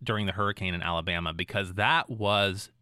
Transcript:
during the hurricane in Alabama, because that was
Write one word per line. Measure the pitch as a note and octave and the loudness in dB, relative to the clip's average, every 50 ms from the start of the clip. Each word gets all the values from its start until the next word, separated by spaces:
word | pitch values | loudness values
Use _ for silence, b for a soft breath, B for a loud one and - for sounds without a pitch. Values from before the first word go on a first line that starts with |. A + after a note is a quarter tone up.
| - | -4
during | A#2+ A2 G#2+ G#2 | -2 0 0 0
the | F#2+ F2 | 0 0
hurricane | G2+ G2+ G2+ G2+ - F#2+ F#2 F2 | 0 0 0 0 -2 -2 -2 -2
in | E2+ - | -2 -2
Alabama, | F2 E2+ E2 E2 F#2 F2 E2+ E2+ E2 D#2+ | 0 0 0 0 0 -2 -2 -2 -2 -2
because | E2 F2 - - G#2 G2 F2+ F#2 | -4 -6 -4 -2 -2 -2 -2 -2
that | G2+ G#2 B2+ D#3+ E3 - - | 0 2 4 4 2 0 -2
was | A#2+ G#2+ G#2 G2+ G#2 G2+ G2+ G2 F#2 G2+ - - _ _ | -4 -2 2 4 4 4 4 2 2 -2 -6 -12 _ _